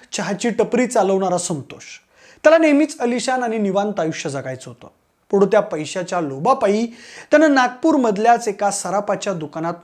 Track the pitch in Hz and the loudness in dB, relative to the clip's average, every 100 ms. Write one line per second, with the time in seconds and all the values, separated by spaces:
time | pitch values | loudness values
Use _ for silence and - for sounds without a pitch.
0 | - - 180 202 240 208 202 240 247 240 | -12 -8 -6 -4 -2 0 0 2 2 2
1 | 190 190 190 175 - 151 - - - - | 2 2 0 -2 -4 -6 -10 -18 -20 -20
2 | _ _ - - 302 320 311 285 302 - | _ _ -20 2 4 6 6 4 2 -2
3 | 240 240 240 254 240 220 202 190 208 196 | -2 -2 -2 -2 -2 -2 0 0 -2 -2
4 | 160 156 160 139 131 127 131 113 - _ | -4 -4 -8 -8 -10 -12 -14 -20 -20 _
5 | _ _ - 196 196 208 208 156 147 190 | _ _ -2 0 2 0 0 -6 -8 -8
6 | 180 180 151 135 214 269 202 208 226 - | -6 -4 -6 -4 0 0 0 0 -2 -8
7 | - - - 302 311 269 247 247 320 302 | -20 -16 0 4 4 4 0 0 0 2
8 | 233 196 226 233 226 196 202 196 180 196 | 2 2 4 4 2 -2 -2 -2 -4 -4
9 | 202 185 208 175 151 160 165 175 | -2 -4 -4 -6 -8 -6 -6 -6